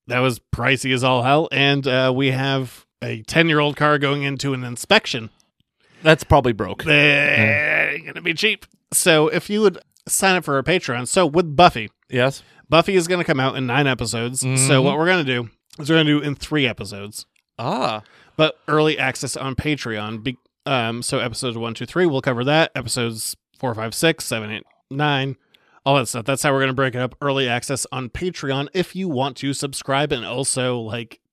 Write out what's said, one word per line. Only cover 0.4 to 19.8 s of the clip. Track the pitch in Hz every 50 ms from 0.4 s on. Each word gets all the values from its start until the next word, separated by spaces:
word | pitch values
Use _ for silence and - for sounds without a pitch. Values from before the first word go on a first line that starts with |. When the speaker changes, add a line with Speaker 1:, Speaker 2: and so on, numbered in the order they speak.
| - _ - - 120 131 135 120 - 131 131
Speaker 1:
as | 123 127
all | 131 127 127 120
hell. | - 143 156 165 -
And, | 139 131 139 139 143 143 135 139
uh, | 127 131 131 131 127
we | 131 139 131
have | 131 131 135 135 135 135 131 120 - - _ _ _ _ -
a | 120 117 113 110
ten-year-old | - - 156 165 165 151 151 147 147 139
car | - 151 151 151 143
going | 143 139 143 143 139
into | 139 139 127 - 143 135
an | 127 127
inspection. | 123 123 117 - - 202 220 - - - 123 110 214 - _ _ _ _ _ _ _ _ _ _ _ _ _ -
Speaker 2:
That's | 156 160 156 -
probably | - - 131 127 127 117
broke. | 101 104 92 98 - -
Speaker 1:
They | 165 151 147 147 147 147
Speaker 2:
Yeah. | 143 147 143 147 147 143 139 143 147 151 151 156 156 156 156 147
Speaker 1:
ain't | 151 160
gonna | 151 - 165
be | 165 170 165
cheap. | 151 - 220 208 - - _ _ _ _ _ -
So | - - 185 160 156 151 160
if | - 156 - -
you | 208 214
would | 220 196 175 - - _ _ _ _ -
sign | - - - 196 185
up | 180 156
for | - 143
our | 135 131
Patreon, | 156 175 180 - - 123 120 123 -
so | - 190 185
with | 156 139 170 180 160 143
Buffy. | 156 180 170 - 120 107 101 - _ _ _
Speaker 2:
Yes. | - 127 123 135 139 - - _ _ _ _ _
Speaker 1:
Buffy | 151 160 165 - 196
is | 185 165 170
gonna | 185 180 165
come | 165 160 131
out | 131 135 -
in | 131 131
nine | 123 120 139 147 139
episodes. | 127 110 123 110 - 113 117 120 131 127
So | 127 127
Speaker 2:
Mm-hmm. | 131 131 131 139 151 131 131
Speaker 1:
what | 143 139 151
we're | 160 175
gonna | 185 180 151
do | 131 127 123 120 113 - _ _ _ - -
is | 151 135
we're | 165 165
gonna | 156
do | 151 147 147
in | 147 147 139
three | - - - 156 151 135 120
episodes. | 107 - 110 98 104 101 98 104 107 - - _ _ _ _ _ _ -
Speaker 2:
Ah. | 117 131 190 247 262 127 110 107 104 _ _ - - _ _ -
Speaker 1:
But | 156 156 - - _ -
early | 151 151 151 156 151 -
access | 131 135 131 - - 127 -
on | - 135 135 131
Patreon. | - - 151 151 131